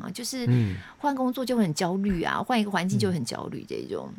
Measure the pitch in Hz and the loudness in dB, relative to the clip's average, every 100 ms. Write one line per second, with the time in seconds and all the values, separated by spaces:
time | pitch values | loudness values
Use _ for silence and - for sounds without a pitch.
0 | - 185 240 262 240 123 107 92 - - | -6 -8 -6 -2 4 4 4 -2 -10 -4
1 | 294 269 254 254 247 240 190 147 180 190 | -2 2 0 0 0 2 2 2 0 0
2 | 202 175 71 69 - 247 208 196 185 202 | 0 0 0 -2 2 2 2 0 2 2
3 | 196 175 117 - - 139 - 55 62 85 | 2 2 -2 -6 -6 -8 -6 -6 -4 -6
4 | 67 | -6